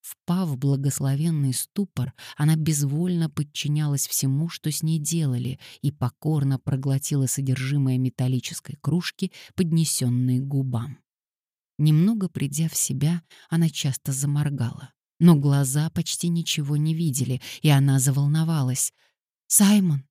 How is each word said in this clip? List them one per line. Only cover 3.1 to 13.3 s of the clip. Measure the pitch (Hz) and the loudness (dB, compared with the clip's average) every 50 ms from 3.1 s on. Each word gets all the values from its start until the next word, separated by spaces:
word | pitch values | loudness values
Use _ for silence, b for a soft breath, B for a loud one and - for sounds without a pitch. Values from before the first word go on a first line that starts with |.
| 180 170 165 156 | 0 0 -2 -2
подчинялась | 139 - 147 147 _ - - 143 147 151 156 147 143 139 - - | -2 -4 -6 -6 _ -6 -4 -2 -2 0 0 0 0 -2 -2 -4
всему, | - - - 135 135 139 160 170 | -4 -2 0 0 0 0 -2 -4
что | - - - 160 | -6 -6 -6 -6
с | 147 - | -6 -2
ней | - 160 160 160 | -2 -2 -2 -2
делали, | 147 147 160 170 160 139 127 120 123 123 139 B B B B B | -2 -2 -2 0 0 0 -2 -2 -4 -6 -8 B B B B B
и | - 147 | -4 -4
покорно | 143 _ 127 123 - _ - 147 160 151 139 139 135 131 | -2 _ -4 -4 -4 _ -2 -2 0 2 2 0 0 -2
проглотила | _ - 143 131 131 139 135 139 - - 147 143 135 | _ -2 -4 -2 0 0 -2 0 -2 -2 0 0 0
содержимое | 123 - - 139 131 127 127 131 131 143 143 139 131 127 127 | 0 -2 -2 0 -2 -2 -2 0 -2 0 0 2 2 2 0
металлической | 131 127 - - 127 127 131 127 - - - - _ - 143 - | 0 -2 -2 -2 -2 0 0 -2 -4 -6 -12 -12 _ -14 -16 -6
кружки, | - 143 139 180 170 - - - - 185 B B B B B | -4 -2 -2 0 -2 -4 -6 -6 -6 -6 B B B B B
поднесённой | - 185 165 160 165 160 - - - 131 123 120 123 127 127 127 127 | -2 0 2 2 2 2 0 0 -2 0 0 0 2 2 2 0 0
к | 135 | -2
губам. | 139 143 139 135 131 120 117 117 135 123 _ _ _ _ _ _ _ _ _ _ _ _ _ _ _ _ - | -2 -2 -2 -2 -2 -2 -4 -6 -6 -12 _ _ _ _ _ _ _ _ _ _ _ _ _ _ _ _ 0
Немного | 151 156 151 156 170 202 233 220 190 175 | 2 4 4 6 4 4 2 0 -4 -6
придя | _ - 143 143 143 147 165 165 | _ -4 -6 -4 -2 -2 -4 -2
в | - | -2
себя, | - - - 143 131 139 156 170 175 B B | -4 -4 -2 -2 0 0 0 0 -2 B B